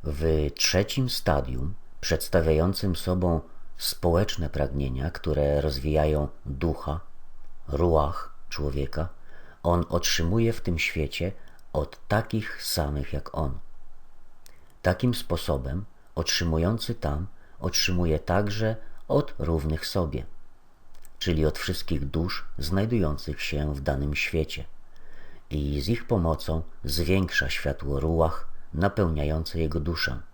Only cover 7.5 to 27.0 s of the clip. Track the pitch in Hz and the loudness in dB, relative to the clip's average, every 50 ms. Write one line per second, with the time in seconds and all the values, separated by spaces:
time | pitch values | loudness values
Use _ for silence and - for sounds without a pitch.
7.5 | - - - - 71 71 85 87 82 78 73 73 - - - - - - - - | -6 -6 -6 -4 0 4 4 6 6 6 6 4 0 -4 -6 -8 -8 -8 -8 -6
8.5 | - - 73 73 67 71 69 67 - - 80 85 - - - - - - - - | -4 -2 -2 -2 0 0 -2 -2 0 -2 -2 -2 -4 -10 -12 -10 -10 -10 -12 -12
9.5 | - - - 85 87 87 82 - - 87 - - - - 85 82 92 113 113 113 | -14 -4 0 2 4 4 2 2 0 0 2 2 2 2 2 2 4 4 4 2
10.5 | 113 - - - 87 80 - - - 85 76 69 - - 85 92 95 - - - | 2 0 0 -2 0 0 0 -2 0 -2 -2 -2 -2 -4 -4 -4 -4 -6 -12 -14
11.5 | - - - - - 76 76 - - - - - 104 107 113 - - 110 107 - | -14 -14 -16 -6 -4 -4 -4 -4 -6 -12 -4 0 0 0 0 0 -2 -4 -2 -4
12.5 | - - - - - - 78 71 73 73 69 - - 71 - - - - 80 71 | -8 -8 -6 -2 0 0 0 0 0 -2 -2 -2 -4 -4 -4 -4 -4 -2 -2 -2
13.5 | - - - - - - - - - - - - - - - - - - - - | -2 -4 -6 -6 -8 -8 -8 -8 -8 -8 -10 -12 -12 -12 -12 -12 -14 -14 -14 -16
14.5 | - - - - - - - 90 92 - - 123 120 - - - 87 82 - - | -16 -16 -18 -20 -20 -2 0 0 2 4 2 0 2 0 -2 -2 -2 -2 0 0
15.5 | 78 67 64 67 69 90 107 - - - - - - - 82 - - - 87 85 | 0 0 0 -2 -4 -4 -6 -8 -14 -18 -20 -10 -4 -4 -2 0 0 0 2 2
16.5 | 80 80 82 90 113 113 - - 120 - - 76 73 73 90 101 - - - - | 2 4 4 2 2 0 -2 -4 -6 -2 -2 -2 -2 -2 -2 -4 -6 -12 -16 -18
17.5 | - - - 90 - - - 90 90 90 87 82 76 76 - - 87 95 104 104 | -14 -6 -4 -2 0 2 2 4 4 4 4 4 4 2 2 2 2 4 4 2
18.5 | 104 104 113 110 113 - - - - - - - 135 139 143 - - - 69 82 | 0 0 0 0 0 -2 -4 -6 -6 -8 -2 2 2 2 4 2 -2 -2 0 2
19.5 | 82 80 71 78 80 76 - - - 101 87 76 65 62 58 - - - - - | 2 2 2 2 0 0 -2 -2 0 0 0 0 -2 -4 -4 -4 -8 -8 -10 -10
20.5 | - - - - - - - - - - - - - - - 92 85 78 78 76 | -14 -18 -20 -20 -20 -20 -16 -12 -10 -10 -10 -10 -10 -6 0 0 2 4 4 2
21.5 | 73 - - - 90 - - - - 71 71 69 - 78 82 92 - - - - | 2 0 -4 -2 -2 -2 0 0 0 0 0 0 0 0 0 0 0 -2 -2 -2
22.5 | - - 73 76 90 98 101 110 120 113 92 76 73 - - - 73 - - - | -2 -2 0 2 2 2 2 2 2 2 4 2 2 0 -2 -4 -4 -4 -2 -2
23.5 | - 73 73 76 73 69 69 71 71 67 71 73 73 - - - - 82 78 - | 0 0 0 0 -2 -2 0 0 0 0 0 0 0 0 -2 0 0 0 0 0
24.5 | - - - - - - - - - - - - - - - - - - - - | -2 -8 -8 -8 -10 -10 -12 -12 -12 -10 -8 -8 -6 -6 -6 -8 -10 -12 -10 -6
25.5 | - 76 71 71 71 73 69 82 117 120 - - 120 101 85 82 80 - - - | -4 -2 0 0 0 0 0 0 0 -2 0 0 2 2 4 2 2 0 0 -2
26.5 | 78 82 78 - - - - 69 69 78 | 0 -2 -2 -4 -8 -6 -2 0 0 2